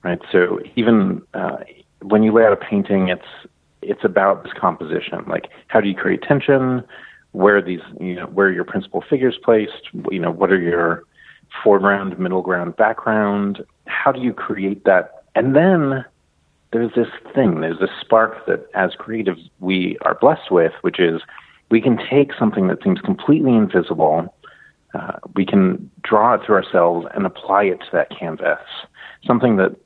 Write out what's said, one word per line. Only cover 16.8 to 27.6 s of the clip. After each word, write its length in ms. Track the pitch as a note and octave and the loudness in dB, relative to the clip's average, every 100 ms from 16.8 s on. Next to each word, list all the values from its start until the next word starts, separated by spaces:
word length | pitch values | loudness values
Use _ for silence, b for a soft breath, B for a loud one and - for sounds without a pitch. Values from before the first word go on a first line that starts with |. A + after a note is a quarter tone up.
| A#2 A#2+ | 0 0
this 120 | A2+ - - | -2 -6 -6
thing, 280 | - A#2 E2 | 0 0 0
there's 180 | D#2+ E2+ | -4 -4
this 100 | F#2 - | -6 -6
spark 460 | - A2+ A2 - - | 2 2 2 -2 -4
that 220 | F2+ - | -4 -4
as 180 | G2+ F#2 | -2 -2
creatives 580 | - - A2+ G2 F#2 - _ | -4 -10 -4 -4 -4 -12 _
we 380 | F#2 F#2+ F2+ F2 | -2 0 -2 -2
are 140 | - - | -4 2
blessed 360 | C3 D#3 - | 2 2 2
with, 220 | F2+ E2 - | 2 2 0
which 180 | F2+ E2+ | -6 0
is 220 | E2+ E2 - B B B _ | 0 0 -10 B B B _
we 100 | A2+ | 2
can 160 | B2+ A2+ - | 2 0 2
take 220 | C3+ C#3 - | 2 2 0
something 300 | A#2 G#2 F#2 | -2 0 -2
that 160 | - | 0
seems 160 | G2+ F#2 | -2 -2
completely 540 | - F#2 - D#3 C#3 A#2 | -2 -4 2 4 4 4
invisible, 760 | G2+ A#2+ - E2 - D#2+ F2+ _ B B B B _ | 4 0 0 0 0 0 -4 _ B B B B _
uh, 200 | - - - - G2+ | -12 -10 -14 -6 -4
we 100 | F#2 | 0
can 440 | G2+ F#2 F#2 - - | 2 2 0 -8 -16
draw 300 | - G#2+ A2+ | 0 2 4
it 80 | A2+ - | 2 2
through 100 | G2+ | 0
ourselves 520 | F2 F#2 E2+ E2+ F2 | 2 2 4 2 -6
and 120 | - F#2+ | -6 -6
apply 380 | - - G2 | -6 0 2